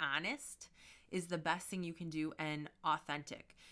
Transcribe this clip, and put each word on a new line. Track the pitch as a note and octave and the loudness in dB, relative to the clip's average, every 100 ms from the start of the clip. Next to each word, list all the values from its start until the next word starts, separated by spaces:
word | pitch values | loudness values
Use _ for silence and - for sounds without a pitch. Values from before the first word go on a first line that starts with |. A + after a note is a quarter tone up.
honest | D3 D3 F#3+ C#4+ - - - - - - - | 2 2 2 -2 -6 -12 -16 -18 -20 -20 -2
is | F#3 E3+ | 0 2
the | E3+ | 2
best | D#3+ F3 - | 4 2 2
thing | F#3 | -2
you | E3+ | -2
can | E3 E3 | -4 -2
do | D#3 D#3 - | 0 0 0
and | D#3 D3+ D3 - | 0 0 -4 -2
authentic. | D#3+ D#3 - D3 C#3+ - - - - | 2 2 2 -4 -4 -10 -12 -20 -20